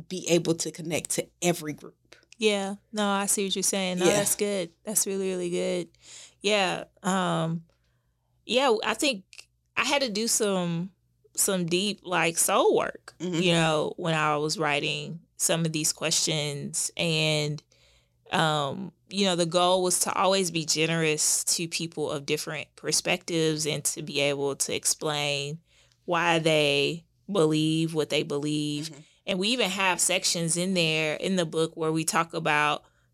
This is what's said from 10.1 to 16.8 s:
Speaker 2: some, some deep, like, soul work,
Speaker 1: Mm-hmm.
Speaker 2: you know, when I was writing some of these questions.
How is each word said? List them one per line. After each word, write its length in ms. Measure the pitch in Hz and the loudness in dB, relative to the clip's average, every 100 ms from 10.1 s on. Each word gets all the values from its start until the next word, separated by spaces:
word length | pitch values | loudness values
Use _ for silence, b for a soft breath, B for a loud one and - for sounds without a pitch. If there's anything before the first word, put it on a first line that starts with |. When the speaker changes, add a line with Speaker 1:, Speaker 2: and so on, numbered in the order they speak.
| 202 226 | 0 0
Speaker 2:
some, 640 | - 208 185 175 170 190 - _ _ _ - | 2 2 0 0 -2 -4 -10 _ _ _ -4
some 300 | - 190 170 | 0 0 0
deep, 360 | 175 208 185 | 0 0 -4
like, 340 | 175 170 165 165 | -4 0 0 2
soul 380 | - 208 415 233 | 2 4 4 4
work, 380 | - - - - | 0 -6 -16 -8
Speaker 1:
Mm-hmm. 220 | 180 165 | -2 2
Speaker 2:
you 100 | 180 | 4
know, 400 | 165 160 151 - - | 4 4 2 -2 -4
when 160 | 165 | -2
I 240 | 156 151 147 | 0 2 0
was 200 | 156 156 | 0 0
writing 640 | 151 143 151 147 147 165 - - | 0 0 -2 -4 -8 -12 -14 -4
some 280 | - 165 165 | 0 2 0
of 60 | |
these 220 | 151 156 | 0 -2
questions. 1000 | - 156 - - 156 147 143 143 156 | -2 0 0 0 0 -2 -4 -6 -4